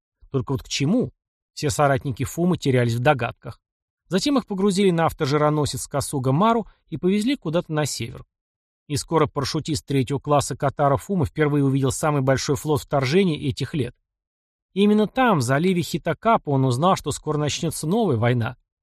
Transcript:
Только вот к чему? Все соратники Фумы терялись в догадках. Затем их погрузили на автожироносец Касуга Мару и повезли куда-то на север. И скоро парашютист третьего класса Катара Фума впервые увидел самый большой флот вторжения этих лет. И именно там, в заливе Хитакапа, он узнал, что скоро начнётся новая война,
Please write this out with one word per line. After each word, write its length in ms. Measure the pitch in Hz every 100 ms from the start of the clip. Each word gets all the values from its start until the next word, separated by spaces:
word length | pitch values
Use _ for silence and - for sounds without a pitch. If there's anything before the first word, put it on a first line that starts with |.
| _ _ -
Только 220 | 135 -
вот 100 | 135
к 60 | -
чему? 440 | - 143 240 147 - _ _ _
Все 160 | - 151
соратники 520 | - 147 131 143 117
Фумы 340 | 135 - 175 165
терялись 380 | 143 127 120 117
в 20 |
догадках. 580 | 123 143 117 - 123 - _ _ _ _ _
Затем 280 | 180 285 277
их 100 | -
погрузили 440 | 190 202 185 196
на 160 | 165 160
автожироносец 800 | - 147 147 151 151 143 131 -
Касуга 440 | 143 - 147 131
Мару 340 | 135 220 233 208 _ _
и 100 | 160
повезли 360 | 180 202 214
куда-то 380 | 285 - 160 170
на 140 | 156 147
север. 400 | - 113 - - _ _ _ _ _ -
И 80 | 143
скоро 300 | - 165 151
парашютист 600 | - 131 156 143 151 -
третьего 320 | 139 127 139
класса 360 | - 143 -
Катара 440 | 131 143 - 143 139
Фума 260 | - 196
впервые 400 | 143 - 151 147
увидел 260 | 139 135 131
самый 300 | - 160 147
большой 360 | 135 131 - 139
флот 260 | 151 147
вторжения 580 | - 143 127 170 196 147
этих 320 | 139 - 131
лет. 240 | - 127 - _ _ _ _ _ _ _
И 80 | 185
именно 260 | 208 208 214
там, 300 | - 254 180
в 40 |
заливе 380 | 120 135 180 180
Хитакапа, 680 | 151 165 - 160 220 226 -
он 160 | 139 131
узнал, 280 | 123 175
что 160 | 190 -
скоро 280 | 131 - 151
начнётся 480 | 147 - 170 - 151
новая 320 | 208 214 120
война, 400 | 120 123 110 - _ _